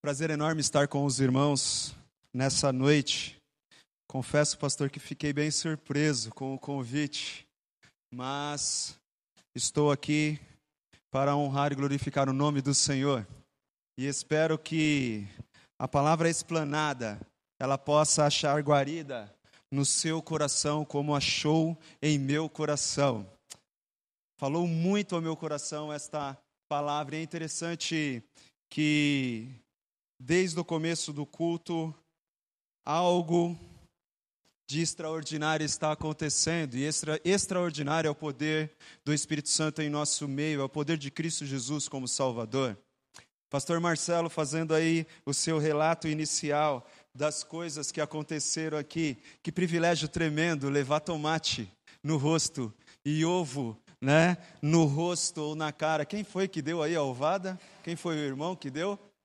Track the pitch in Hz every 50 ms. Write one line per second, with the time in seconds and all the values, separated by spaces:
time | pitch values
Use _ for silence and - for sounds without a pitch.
0 | - 147 143 131 160 160 156 147 147 156 160 156 139 - - 151 143 139 - 143
1 | 143 143 123 123 135 127 127 135 139 147 143 131 - - - - - - - -
2 | - _ _ _ _ _ - 123 131 139 131 - - 139 131 127 131 143 151 147
3 | 131 - - - - - - - _ _ _ _ _ _ - - _ _ _ _
4 | _ _ - 135 120 - - 147 151 147 - - - 143 - - 143 139 - 147
5 | - - 160 - - 147 143 143 151 156 147 - - 165 156 147 _ - 139 143
6 | 151 151 143 120 107 110 - - 135 135 135 131 - - 143 139 127 117 127 147
7 | 151 143 147 - - - - - - _ _ _ _ _ _ _ _ - _ _
8 | _ _ - 123 127 131 139 143 143 147 147 143 - - - - - - - _
9 | _ _ _ _ _ _ _ _ _ _ _ 123 120 - - 151 147 147 143 139
10 | - - 151 151 151 151 151 147 - - - _ _ _ _ _ _ _ _ _
11 | _ _ - 135 135 143 143 143 147 139 135 139 143 147 143 135 139 139 139 139
12 | - 151 - 143 139 135 135 135 143 151 147 139 131 143 139 - - - 143 131
13 | 135 143 139 123 101 - - - _ _ _ _ _ _ _ _ _ _ _ -
14 | 127 143 139 - - _ 156 151 160 160 156 156 - - 160 160 156 151 147 143
15 | 131 120 110 107 101 98 - - - _ _ - - _ _ _ 120 135 - 143
16 | 139 151 165 160 165 165 165 - - - 170 160 156 143 143 151 156 151 143 127
17 | 120 110 104 101 - _ _ _ _ _ _ _ 127 131 139 135 - - 147 151
18 | 156 151 - - 151 147 - - - 147 139 151 147 143 147 143 135 139 156 165
19 | 156 139 131 117 104 104 - _ _ _ _ - _ _ 135 139 139 135 - -
20 | - 165 160 165 156 - 160 151 147 139 - - - 147 147 151 151 - - 143
21 | 143 147 147 143 135 - - - - 151 156 165 160 165 170 - - - - _
22 | - 151 151 143 135 135 143 151 160 156 - - 156 147 147 139 - - - -
23 | 143 139 123 107 98 92 - _ _ _ - - _ _ _ _ _ _ _ _
24 | _ _ _ _ _ _ _ _ - 135 147 170 175 175 165 160 165 185 202 208
25 | 202 - 180 170 165 160 160 156 - 156 151 143 - - 156 151 151 151 151 147
26 | - - - 151 143 139 135 - _ _ _ _ _ _ 151 143 147 147 147 147
27 | 151 135 147 156 160 156 - 170 160 156 - - 170 170 170 165 - - 165 156
28 | 151 143 131 117 - _ _ - - _ _ _ _ _ - - 156 151 151 147
29 | 147 147 143 139 131 127 120 110 113 131 131 113 _ _ _ _ _ _ _ _
30 | _ _ _ _ 127 123 165 180 190 185 156 170 175 - 170 160 156 165 170 160
31 | - - 151 143 147 - - - 165 170 170 165 _ - 170 165 160 160 151 -
32 | _ _ _ _ _ _ _ _ _ _ _ _ _ _ _ _ _ - 147 165
33 | 180 180 175 180 175 160 170 175 175 170 175 160 - - - - - _ _ _
34 | _ _ _ _ _ _ _ _ _ _ _ _ _ - 131 156 170 156 - -
35 | 165 156 160 160 151 - 156 151 151 156 156 156 156 143 - - - 151 151 -
36 | - 156 156 - 160 151 - - - 160 165 170 160 135 117 127 139 147 147 -
37 | - 156 156 160 - 175 196 202 - - 190 180 175 175 151 147 147 139 151 165
38 | 160 156 143 - 156 151 139 123 147 156 156 156 156 151 _ _ - - - _
39 | _ 139 151 147 - - 156 147 147 - - - 156 156 151 - 156 147 147 147
40 | 151 147 - - 156 143 135 139 151 156 151 143 135 131 - 151 147 139 165 160
41 | 139 139 - - 156 165 160 - 151 139 135 135 117 123 147 147 143 - - 139
42 | 127 120 - - 139 131 117 117 117 107 110 135 135 123 101 - _ _ _ _
43 | _ _ _ - - _ _ _ _ _ - 139 - - 170 165 170 175 165 151
44 | - - 170 170 165 165 - - 156 139 147 160 165 156 160 156 165 165 165 165
45 | 160 - - - _ 139 143 - - 160 165 156 147 156 151 147 156 160 165 165
46 | - 156 156 156 156 143 - - - 147 143 147 151 151 143 123 120 - - -
47 | - _ _ 131 151 151 151 - - - - 160 170 170 143 156 143 - - -
48 | 151 143 - 156 151 - 165 151 - - - 160 160 160 151 151 139 - - 160
49 | 165 151 123 - - - - _ _ - - - 180 170 170 170 165 170 175 160
50 | 156 151 - 170 165 160 151 151 160 175 165 147 135 139 139 143 139 127 147 156
51 | 151 - 175 151 147 151 160 160 - - - - 110 92 _ _ _ - - _
52 | - 143 160 147 135 151 165 160 - - - 143 123 110 107 _ _ - - _
53 | _ 147 151 156 160 165 180 185 175 139 127 143 131 117 110 - _ _ - _
54 | - 135 143 160 165 180 180 170 - - - - - 147 160 170 160 147 139 151
55 | 170 175 175 170 - - - 160 151 151 156 156 156 151 147 _ 160 156 160 151
56 | 147 - 208 208 208 - - 185 196 196 - 160 143 147 165 170 151 151 170 165
57 | 143 135 127 120 139 156 180 202 180 190 185 180 - - - - - 165 170 156
58 | - 175 160 151 147 139 135 135 151 175 185 - - 139 131 147 170 202 202 196
59 | - - _ _ _